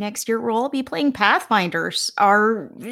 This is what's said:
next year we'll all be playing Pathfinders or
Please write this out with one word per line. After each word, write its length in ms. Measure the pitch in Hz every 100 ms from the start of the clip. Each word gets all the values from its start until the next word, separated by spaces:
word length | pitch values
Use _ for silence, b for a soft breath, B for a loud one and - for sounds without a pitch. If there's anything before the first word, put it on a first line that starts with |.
next 280 | 208 208 -
year 120 | 226
we'll 160 | 233 226
all 120 | 269
be 140 | 269
playing 300 | 262 - 285
Pathfinders 960 | 262 208 330 - 214 175 170 170 - - -
or 500 | 202 208 214 220 147 - 208